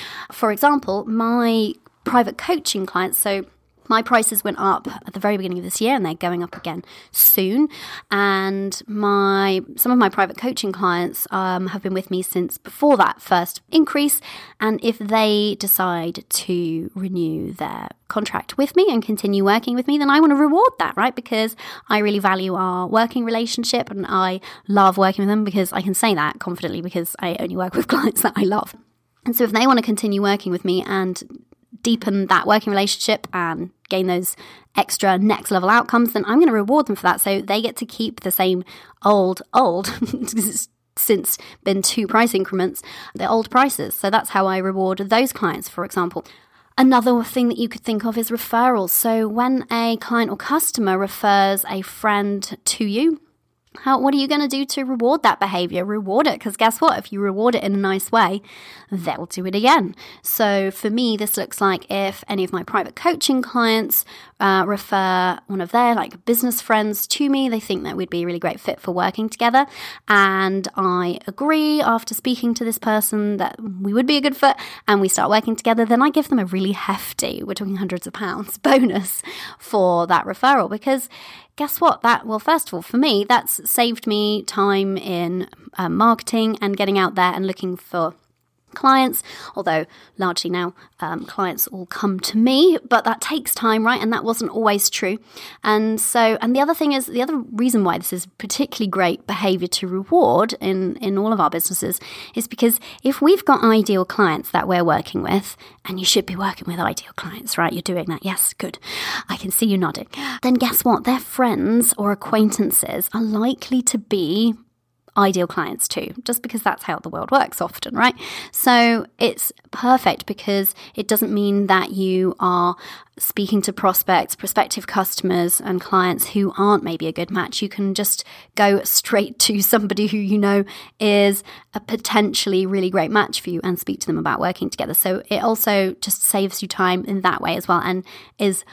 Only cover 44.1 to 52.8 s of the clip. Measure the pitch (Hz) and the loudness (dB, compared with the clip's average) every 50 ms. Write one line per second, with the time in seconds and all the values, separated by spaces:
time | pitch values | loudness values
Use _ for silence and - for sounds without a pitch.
44.1 | 202 220 - - - 196 190 190 190 185 185 190 190 190 190 185 190 190 202 196 | 2 2 0 2 0 2 2 2 2 0 -2 -2 -2 0 0 -2 -2 -2 -2 0
45.1 | 220 226 262 254 - - - 175 160 160 - - - - 175 - - 196 175 170 | 2 2 2 2 -2 -2 -4 -4 -4 -4 -10 -12 -8 -8 -8 -6 -2 -2 -2 -2
46.1 | - 175 - - - - _ _ _ _ _ _ - - 262 262 262 247 220 254 | -4 -8 -10 -12 -18 -20 _ _ _ _ _ _ 0 4 6 6 6 6 4 4
47.1 | 247 240 233 - - 254 247 240 240 - 233 226 - - - - 226 208 214 233 | 2 2 0 -2 -2 -2 0 0 0 -2 -4 -6 -6 -8 -6 -4 -4 -2 -2 -4
48.1 | 214 233 226 - 226 233 - - - 226 240 254 254 214 190 170 - - - 233 | -4 -4 -4 -4 -4 -6 -6 -2 0 2 2 4 2 2 0 0 -2 -2 0 0
49.1 | 226 226 220 214 214 226 240 254 262 262 - - 226 233 226 233 226 220 - - | 0 0 0 -2 0 0 0 0 0 -2 -2 -2 -2 -2 0 0 -2 -4 -4 -2
50.1 | 240 233 233 - - - - - 285 320 311 - - - 220 190 185 185 196 196 | 0 0 0 0 -2 -6 -6 -2 -2 0 0 -2 -2 -2 0 0 0 0 -2 -4
51.1 | - - - 208 202 196 196 196 196 196 - - 202 190 185 - - - - 220 | -4 -2 0 2 4 4 4 4 2 0 -2 -4 -6 -8 -8 -10 -10 -4 0 0
52.1 | 208 202 202 202 202 196 196 - - - - - - - | 2 2 0 -2 -2 -4 -6 -8 -10 -6 -4 -4 -2 -2